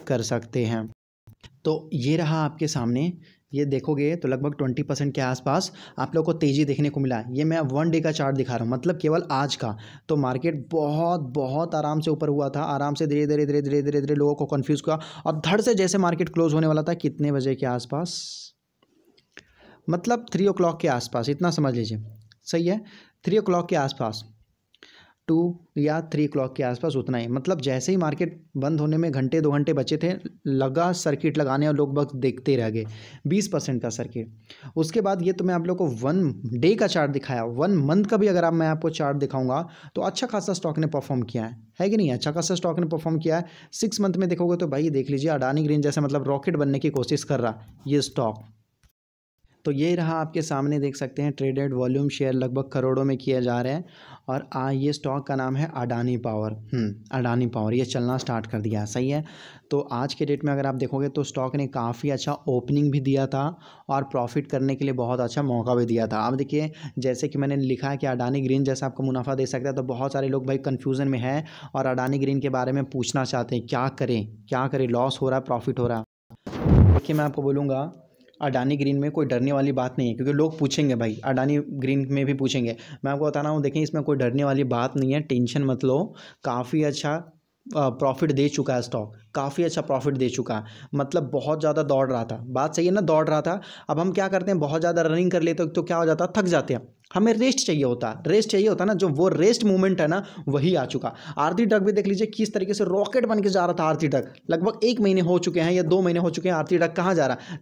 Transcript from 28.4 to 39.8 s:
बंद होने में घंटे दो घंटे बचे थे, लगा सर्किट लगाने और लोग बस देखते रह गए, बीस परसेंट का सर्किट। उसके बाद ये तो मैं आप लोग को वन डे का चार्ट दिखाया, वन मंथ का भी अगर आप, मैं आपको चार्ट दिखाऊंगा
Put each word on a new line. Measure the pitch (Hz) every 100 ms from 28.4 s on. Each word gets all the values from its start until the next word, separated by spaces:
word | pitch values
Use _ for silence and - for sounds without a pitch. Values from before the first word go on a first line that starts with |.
| - 135
बंद | 139 156
होने | 151 156
में | 165
घंटे | 135 131 160
दो | 151
घंटे | 143 143
बचे | 143 123 156
थे, | 165 185 - - 143
लगा | 135 131 139 175
सर्किट | 175 165 156 160 143
लगाने | 147 139 151
और | 147
लोग | 143
बस | 143 143 131
देखते | 131 - - 131
रह | 113
गए, | 110 107 - - - 143
बीस | 185 196
परसेंट | 151 - 127
का | 120
सर्किट। | 110 123 123 110 - - - 135 -
उसके | 160 226
बाद | 196 196
ये | 175
तो | 185
मैं | 185
आप | 175 170
लोग | 180
को | 170 117
वन | 127 180 165 110 120 120
डे | 156 214
का | 208
चार्ट | 175 143
दिखाया, | 139 - 123
वन | 117 120 175 190
मंथ | 139 180 208
का | 220
भी | 208
अगर | 180 165
आप, |
मैं | 165 160
आपको | 156 160
चार्ट | 160 143 143
दिखाऊंगा | 139 135 127 135 175 -